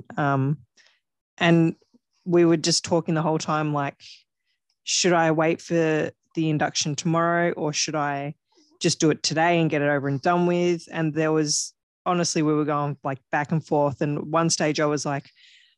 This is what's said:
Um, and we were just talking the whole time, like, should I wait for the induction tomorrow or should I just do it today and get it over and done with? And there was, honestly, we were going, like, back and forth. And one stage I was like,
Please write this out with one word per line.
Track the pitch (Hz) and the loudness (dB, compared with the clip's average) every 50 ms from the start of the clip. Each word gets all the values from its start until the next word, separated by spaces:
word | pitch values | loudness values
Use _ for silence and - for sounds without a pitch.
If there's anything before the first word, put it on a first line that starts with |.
| - - - | -10 -8 -4
Um, | - 151 143 139 135 131 139 151 - - _ _ _ _ _ _ _ _ _ _ _ _ _ _ - | -2 0 0 0 0 0 0 -2 -4 -6 _ _ _ _ _ _ _ _ _ _ _ _ _ _ 0
and | 180 170 170 165 165 165 - - _ _ _ _ _ _ _ _ - | 2 4 6 6 4 2 0 -4 _ _ _ _ _ _ _ _ -4
we | 185 170 175 170 | 0 4 4 6
were | 165 170 | 6 4
just | 160 - 175 160 - - | 2 2 0 -2 -2 -2
talking | - 185 165 156 - 165 | 0 -2 0 0 0 -2
the | 156 156 | 0 0
whole | 165 160 156 | 0 -2 -2
time, | - - 156 151 156 151 147 | -2 -2 -2 -2 -2 -2 -2
like, | 147 139 139 - _ - - - - _ _ _ _ _ _ _ _ _ _ _ _ - | -2 -4 -4 -6 _ -18 -20 -20 -20 _ _ _ _ _ _ _ _ _ _ _ _ -8
should | - - - - 185 175 | -4 -2 0 2 4 4
I | 170 165 160 160 | 4 4 4 2
wait | 160 160 165 165 - | 2 2 0 0 -2
for | - - 170 165 160 160 156 151 - - - _ _ _ - | -4 -4 0 0 2 2 0 0 -2 -4 -8 _ _ _ -6
the | 170 160 156 | -2 -2 0
induction | 151 147 151 147 - - - 160 143 | 0 0 0 -2 -2 -2 -4 -4 -4
tomorrow | - - 170 160 165 170 170 170 170 170 175 - | -4 -2 0 0 2 2 2 2 2 0 0 -2
or | - 160 151 147 | -2 -4 -4 -2
should | - - - 151 | -4 -4 -4 -2
I | 151 143 143 143 139 143 143 156 _ _ _ _ _ _ _ _ - | -4 -2 -4 -4 -6 -8 -10 -12 _ _ _ _ _ _ _ _ -4
just | - 180 - - | -2 -2 0 2
do | 165 156 | 2 2
it | - - - | 2 2 -2
today | - 160 160 160 175 175 170 | -4 0 2 2 4 4 4
and | 165 156 | 2 2
get | 160 147 143 | 0 0 0
it | 143 | 2
over | 147 143 131 139 | 0 0 0 -2
and | 139 135 | -2 -2
done | - 180 175 175 175 | 0 0 2 2 2
with? | 175 175 175 175 175 175 165 - - | 2 2 2 2 0 0 -2 -4 -8
And | - 165 160 156 143 | -6 -4 -4 -2 0
there | 156 160 156 156 | 0 0 0 2
was, | 156 156 147 151 - - - - _ _ _ _ _ - | 0 0 0 -2 -4 -6 -8 -12 _ _ _ _ _ -4
honestly, | 185 180 175 170 - - 180 151 | -2 -2 0 0 -2 0 0 0
we | 151 151 | 0 2
were | 151 151 | 0 0
going, | 147 151 147 147 143 147 - - | 0 -2 -2 -2 -4 -6 -6 -6
like, | 147 135 - _ _ - | -8 -8 -8 _ _ -4
back | 151 147 - 170 | -4 -2 0 -2
and | 156 - | -4 -2
forth. | - 160 147 143 143 139 - | 0 0 2 2 0 0 -2
And | 165 147 147 147 - 151 156 | -4 -4 -4 -4 -4 -2 0
one | 165 165 165 | 0 2 2
stage | 165 - 175 156 151 160 | 0 0 0 0 0 0
I | 156 | 0
was | 147 147 143 - | 0 0 -2 -4
like, | 151 139 139 - - _ _ - - - - _ _ _ | -4 -6 -6 -8 -12 _ _ -20 -20 -20 -20 _ _ _